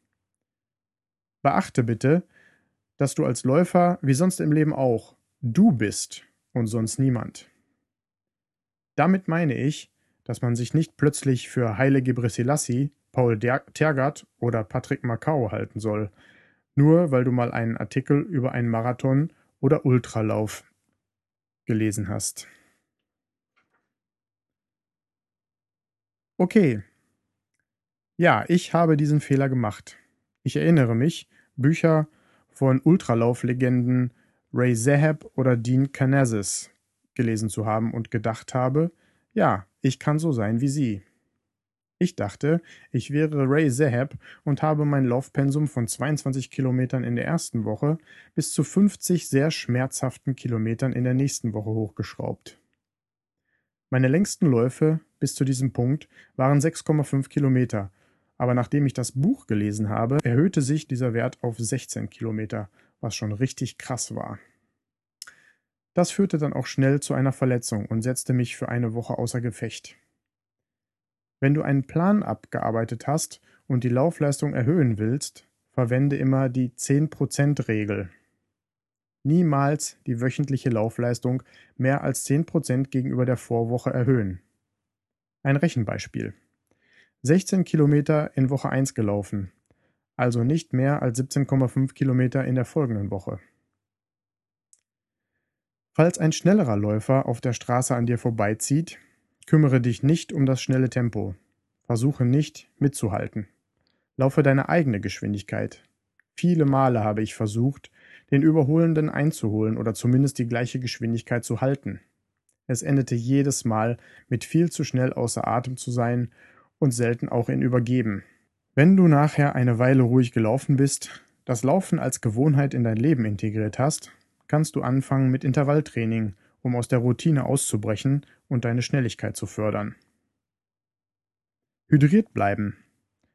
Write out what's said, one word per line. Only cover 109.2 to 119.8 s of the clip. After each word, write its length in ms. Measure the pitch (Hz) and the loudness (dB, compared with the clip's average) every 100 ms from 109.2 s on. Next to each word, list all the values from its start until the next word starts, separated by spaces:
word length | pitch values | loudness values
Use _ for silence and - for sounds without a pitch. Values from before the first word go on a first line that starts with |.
| 147 - 113 107 110 113 | -2 0 -2 0 -2 -2
oder 160 | 110 | -4
zumindest 460 | 107 120 127 139 - | -2 2 2 2 0
die 80 | 117 | -4
gleiche 320 | 120 120 131 | -2 -4 -6
Geschwindigkeit 640 | 123 - 117 113 - 120 | -8 -6 -4 -4 -4 -6
zu 180 | - 113 | -4 -2
halten. 380 | 135 139 - - _ _ _ _ _ _ - | -2 -2 -6 -12 _ _ _ _ _ _ -6
Es 160 | 123 | -6
endete 320 | 156 139 120 | 0 0 0
jedes 500 | 120 117 135 139 131 117 | -4 0 0 0 -2 -2
Mal 320 | 110 113 120 - - _ | 0 -2 -4 -12 -20 _
mit 160 | 120 - | -6 -2
viel 260 | 160 170 | 0 0
zu 120 | - | -2
schnell 300 | 147 127 127 | -4 -2 -2
außer 340 | - 117 - - | -2 -4 -4 -2
Atem 300 | 117 123 127 | -2 -4 -10
zu 140 | - | -6
sein 400 | 120 117 120 120 _ - _ _ _ | -2 -2 -2 -4 _ -20 _ _ _
und 120 | 143 | 0
selten 380 | 117 117 120 - | 2 -2 -2 -2
auch 200 | 120 117 | -2 -2
in 120 | 135 | 0
Übergeben. 600 | 131 123 117 127 113 101 - _ _ _ _ | 0 0 0 0 -2 -4 -10 _ _ _ _
Wenn 240 | - 156 190 | 4 6 8
du 100 | 175 | 8
nachher 460 | 143 151 - 143 | 8 4 2 0
eine 240 | - 123 | 2 2
Weile 240 | 113 | 4